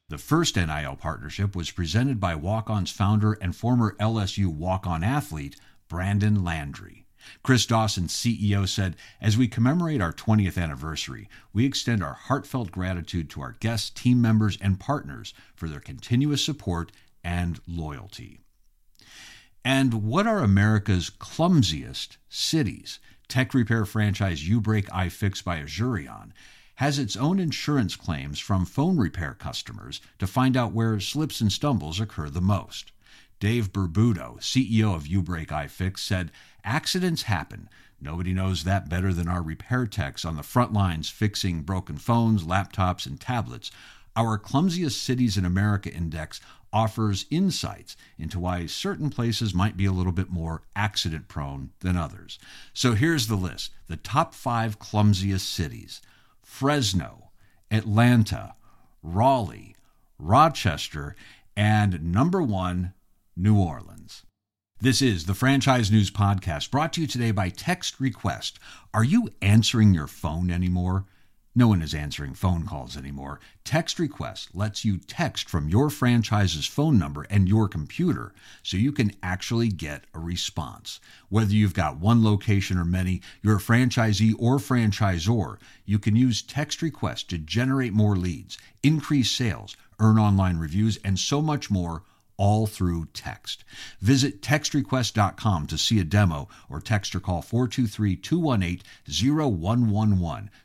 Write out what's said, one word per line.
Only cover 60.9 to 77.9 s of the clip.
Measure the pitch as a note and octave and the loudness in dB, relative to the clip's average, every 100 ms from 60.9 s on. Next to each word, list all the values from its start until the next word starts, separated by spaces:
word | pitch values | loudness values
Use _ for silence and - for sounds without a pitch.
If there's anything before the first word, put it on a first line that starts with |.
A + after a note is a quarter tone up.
| D#2 C#2+ - - - - - | -8 -10 -12 -20 -20 -10 0
and | G#2 G#2+ G#2 E2+ E2 | 2 4 2 0 0
number | F#2+ D#3+ F#3+ | 2 2 2
one, | C#3 F#2+ F2+ F2+ F2+ - _ _ _ - | 0 -2 -2 -2 -4 -8 _ _ _ 0
New | G2 G#2 | 4 6
Orleans. | F2+ B1+ - - - - - _ _ _ _ - | 4 -2 -14 -18 -20 -20 -20 _ _ _ _ -2
This | B2+ A#2+ | 2 4
is | C3+ F#2+ | 2 2
the | E2+ | -2
Franchise | F#2+ B2+ C3+ C3+ B2+ G#2 | 0 2 4 4 4 4
News | A2 F#2+ | 4 4
Podcast, | - G2+ F#2+ - D2+ - | 2 2 2 -2 -6 -2
brought | C3+ D#3+ | -2 -2
to | - | -2
you | D#3 | -2
today | A#2+ A#2 | 0 0
by | G#2 F#2 | 0 -2
Text | - - F3+ - - | -4 -4 -4 -4 -4
Request. | C3+ - G2 B1+ - - - - - | -4 -2 -4 -4 -8 -12 -20 -20 -6
Are | A2 | 0
you | A#2+ A3 A3+ - | 4 4 2 0
answering | G2 A2 A2 A#2 G#2+ | 6 6 6 6 8
your | F2 C#2 | 6 2
phone | - D#2+ D#2+ F2+ | -6 -4 -2 -2
anymore? | F2 F2+ F2+ F2+ F#2+ G2 _ _ _ _ | 0 0 0 0 -2 -4 _ _ _ _
No | B2 A#2+ | 4 6
one | G2 | 4
is | D#2 | 0
answering | D2+ D2 C2+ C#2+ | -6 -6 -8 -10
phone | C2 F#2 E2+ | -2 0 0
calls | D#2 C#2+ B1+ C#2 | -4 -8 -12 -12
anymore. | C2+ C#2 C#2 - - - | -12 -10 -12 -14 -18 -18
Text | - D#3 E3+ - | -4 -2 -2 -4
Request | E3 - B1 G1+ - | -4 -4 -10 -10 -10
lets | F2 G#2+ G#2 | -6 -4 -2
you | A2 F#2 | -2 -2
text | - - D3+ - - | -4 -4 -4 -4 -4
from | E2+ D2 | -4 2
your | G2 D3 | 2 2
franchise's | C#3+ B2 A#2+ A2 G#2 F#2+ D#2 | 2 2 2 2 2 2 0
phone | - - D#3 B2 | -4 0 2 4
number | D2 D2 | 2 -4
and | - G2+ F#2 | -2 2 4
your | G#2+ G#2 | 4 2
computer | D#2+ C#2+ | -2 -6